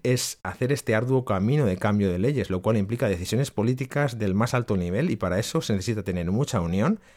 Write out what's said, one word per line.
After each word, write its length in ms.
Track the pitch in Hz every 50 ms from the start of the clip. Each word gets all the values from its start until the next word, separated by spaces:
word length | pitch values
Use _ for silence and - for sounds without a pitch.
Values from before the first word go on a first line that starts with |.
| -
es 340 | 127 123 123 - - - - -
hacer 260 | 92 95 - 127 123
este 240 | 143 127 - - 110
arduo 300 | 110 117 127 131 131 127
camino 420 | - 101 92 98 113 139 151 135
de 100 | 104 92
cambio 320 | 90 - 107 104 104 101 95
de 120 | 87 90
leyes, 300 | 98 135 147 123 92 -
lo 120 | 92 92 -
cual 140 | 110 113
implica 320 | 110 98 98 117 117 131 107
decisiones 420 | 95 85 90 - 110 120 143 -
políticas 720 | - - 104 120 127 127 135 127 - 143 147 135 120 113
del 160 | 107 98 92
más 180 | 104 117 120 -
alto 220 | 123 117 - 104
nivel 340 | 92 87 87 92 113 160 185
y 60 | 117
para 240 | 98 95 90 90 98
eso 200 | 117 - - 160
se 120 | - - 110
necesita 320 | 95 87 117 110 107 98
tener 260 | - 87 90 85 85
mucha 300 | 95 117 147 - - 101
unión, 400 | 85 82 87 95 110 165 220 - - - -